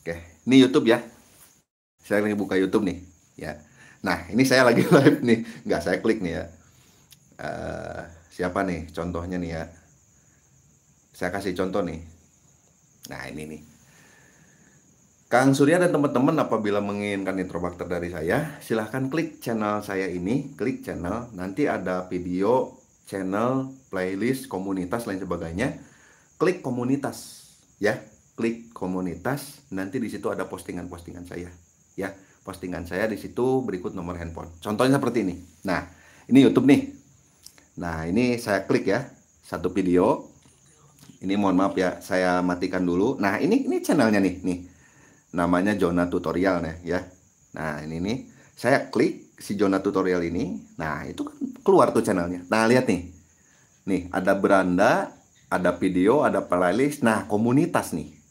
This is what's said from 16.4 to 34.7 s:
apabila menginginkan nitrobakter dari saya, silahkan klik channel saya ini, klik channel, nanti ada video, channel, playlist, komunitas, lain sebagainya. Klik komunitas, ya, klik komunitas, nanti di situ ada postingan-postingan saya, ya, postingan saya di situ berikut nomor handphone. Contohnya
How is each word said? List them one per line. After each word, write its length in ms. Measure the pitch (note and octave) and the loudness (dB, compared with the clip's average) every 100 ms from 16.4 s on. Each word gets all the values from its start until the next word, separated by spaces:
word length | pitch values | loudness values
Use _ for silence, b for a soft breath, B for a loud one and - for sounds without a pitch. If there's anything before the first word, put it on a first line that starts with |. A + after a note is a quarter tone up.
apabila 380 | A#2+ A2+ G#2 G2+ | 0 0 0 0
menginginkan 560 | G2+ G2+ G#2 G2 F#2+ F#2+ | -2 -4 -4 -2 -4 -4
nitrobakter 480 | F2+ F2 F2+ F2 F2 | -6 -6 -8 -8 -6
dari 240 | F2 E2+ | -6 -6
saya, 460 | E2+ D#2+ A#2+ D#3+ - | -6 -2 -2 -2 -10
silahkan 480 | - A2+ G#2+ B2+ C3 | -4 -4 -2 -4 -4
klik 320 | D3+ D#3+ - | -4 -6 -8
channel 400 | - A2+ G#2+ G#2 G#2 | -6 -2 -2 -2 -4
saya 240 | F#2+ F#2+ | -4 -4
ini, 480 | F2+ F2+ C3+ - - | -4 -2 -2 -4 -6
klik 240 | A2 C3+ | -4 -4
channel, 480 | - D#2 F2 A2 A#2+ | -10 -8 -6 -6 -8
nanti 400 | G2 F#2+ G2+ C#3+ | -10 -8 -2 -2
ada 320 | G#2 F#2 F#2 F#2 | -2 -4 -4 -4
video, 640 | F2+ F2+ F2+ G2+ B2+ - - _ _ - | -8 -4 -2 2 2 0 -10 _ _ -10
channel, 640 | G2 F#2 G2+ A#2+ C3+ C3 - _ | -6 -4 0 0 -2 -4 -12 _
playlist, 640 | F#2+ F#2 G2 A#2 C3 - | -4 -4 -2 -2 -2 -6
komunitas, 560 | F#2+ F#2+ F#2+ F2+ A#2 - | -8 -4 -4 -4 -6 -4
lain 160 | F#2+ | -8
sebagainya. 560 | F2+ F2 E2 E2+ C#3 - B B B B B _ | -6 -6 -6 -4 -4 -6 B B B B B _
Klik 240 | E3+ F3+ C3+ | -2 0 -6
komunitas, 800 | B2 B2 C#3 B2+ - - - - _ _ _ | -4 -2 -2 -4 -10 -18 -20 -20 _ _ _
ya, 240 | G2+ - - - _ | -2 -2 -10 -20 _
klik 400 | - A2+ A2+ - | -4 -4 -4 -12
komunitas, 880 | - F#2 F#2 F#2 E2 G2+ F#2+ - - _ | -10 -6 -4 -6 -6 -6 -6 -10 -20 _
nanti 320 | F#2+ G2 C3 | -8 -6 -6
di 80 | G#2+ | -6
situ 160 | G2+ A2 | -6 -6
ada 160 | G2+ F#2 | -4 -6
postingan-postingan 800 | F#2 - F2 F2+ F2 E2+ E2+ F2 | -8 -10 -10 -10 -14 -16 -16 -14
saya, 240 | F2 F2 F2 _ _ _ | -12 -12 -18 _ _ _
ya, 160 | - F#2+ - b b | -8 -8 -8 b b
postingan 480 | - F#2 F#2 E2 E2+ | -14 -12 -8 -8 -6
saya 160 | F2+ A2 | -2 -2
di 160 | G2+ | -4
situ 400 | F#2 G2 B2+ C3 | -8 -2 0 0
berikut 320 | A2+ F#2 G#2+ | -2 -6 -6
nomor 240 | F#2 F2 F2 | -8 -8 -8
handphone. 320 | E2 D#2+ E2 - | -10 -10 -14 -10
Contohnya 400 | G2+ | -6